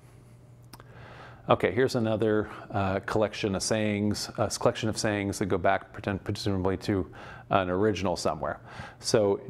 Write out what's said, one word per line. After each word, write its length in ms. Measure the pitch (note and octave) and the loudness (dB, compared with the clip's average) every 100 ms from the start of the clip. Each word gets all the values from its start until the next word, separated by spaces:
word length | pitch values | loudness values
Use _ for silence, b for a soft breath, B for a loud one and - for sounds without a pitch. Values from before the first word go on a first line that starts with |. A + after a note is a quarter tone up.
| - - - - - - - - B B B B B B - | -20 -20 -20 -20 -20 -20 -20 -20 B B B B B B 2
Okay, 220 | A#2 G2 | 4 4
here's 240 | G2 C3 B2+ | 4 2 2
another, 540 | A2 G#2+ A2 G#2+ G#2 B B | 2 2 2 2 0 B B
uh, 300 | G2+ F#2+ F#2+ - | -2 0 0 0
collection 500 | G#2+ G#2 - G#2+ F#2+ | 2 2 0 -2 0
of 60 | |
sayings, 720 | - A2 G#2+ G2+ G#2 G2+ - - | 0 0 0 0 0 -2 -6 -2
a 60 | |
s-, 140 | G#2+ - | -2 2
collection 320 | B2 - A2 | 0 2 -2
of 80 | - | -2
sayings 400 | A2 G#2 G2 F#2+ | 0 0 0 -2
that 100 | G2 | 0
go 120 | F#2+ | 2
back 320 | G2 G2 - | 2 2 -2
pretend, 300 | - - F#2+ | -8 -4 -4
presumably 540 | - G2+ G#2 G2 F#2 F#2 | -4 -4 -2 0 0 0
to 280 | - G2 - B B B B | 0 0 0 B B B B
an 180 | G2+ F2+ | 0 2
original 460 | F2+ G#2+ F#2 F#2 E2+ | 2 2 2 -2 0
somewhere. 460 | F#2+ D#2 C#2+ - B B B B | -2 -2 -4 -6 B B B B
So 420 | - A#2 G#2 G2 - | 2 4 4 2 -2